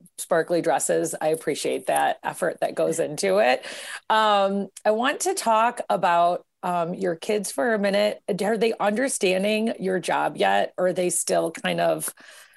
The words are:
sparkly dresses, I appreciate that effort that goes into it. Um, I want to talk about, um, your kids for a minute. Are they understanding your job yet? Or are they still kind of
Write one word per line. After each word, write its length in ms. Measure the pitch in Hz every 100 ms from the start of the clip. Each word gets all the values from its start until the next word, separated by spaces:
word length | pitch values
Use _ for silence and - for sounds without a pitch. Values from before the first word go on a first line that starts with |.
| _ -
sparkly 440 | - 170 156 170
dresses, 540 | 160 139 - 165 160 -
I 80 | 156
appreciate 580 | 160 - 139 139 131 139
that 320 | 147 143 -
effort 380 | - 151 - -
that 160 | - -
goes 240 | 160 165
into 380 | 147 147 196 190
it. 280 | - - - - - - -
Um, 600 | 220 214 202 196 196 196 -
I 80 | 214
want 300 | 214 254 349
to 120 | 370
talk 460 | 381 349 330 240 240 -
about, 560 | 202 180 170 175 180 - _
um, 320 | 180 175 170
your 220 | 180 185 165
kids 340 | - 214 190
for 240 | - 254
a 40 | 220
minute. 420 | 202 196 208 - - 180
Are 160 | 202 226
they 180 | 226 -
understanding 960 | 202 214 269 - 190 185 208 214 226 -
your 180 | 185 185
job 380 | 170 147 151 147
yet? 360 | 196 - - -
Or 80 | 180
are 60 |
they 180 | 175 180
still 400 | - - 170 165
kind 300 | - 180 170
of 340 | 170 160 - - - - -